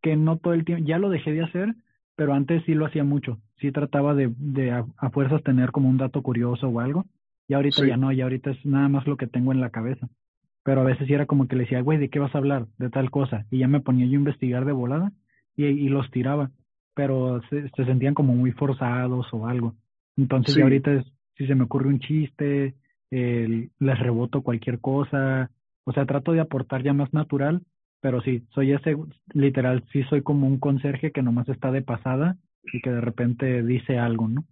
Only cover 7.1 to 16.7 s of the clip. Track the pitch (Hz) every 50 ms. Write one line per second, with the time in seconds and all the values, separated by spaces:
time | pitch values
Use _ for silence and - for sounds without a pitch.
7.1 | _ _ _ _ _ _ _ _ 139 139 139 143 139 - 143 135 123 123 131 135
8.1 | 135 131 127 127 127 131 - 143 139 135 - 147 139 135 139 139 139 139 123 147
9.1 | 143 135 135 117 - 123 123 131 131 131 127 117 107 113 110 123 135 - - 123
10.1 | _ _ _ _ _ _ _ _ _ _ _ - 135 131 131 131 127 - 143 131
11.1 | 143 143 147 - 147 143 131 - - 127 123 - 127 127 123 143 156 156 143 135
12.1 | - 147 143 135 - 151 135 143 139 135 117 107 _ _ 127 123 - 135 135 131
13.1 | - 143 139 127 - 107 107 - - 131 131 127 143 147 131 - 127 127 123 123
14.1 | 135 143 143 147 139 - - 127 123 123 131 139 143 131 123 120 135 156 180 202
15.1 | - _ _ _ _ _ _ _ _ - 143 143 139 143 143 135 139 139 131 -
16.1 | - 131 131 139 143 147 143 135 135 _ _ _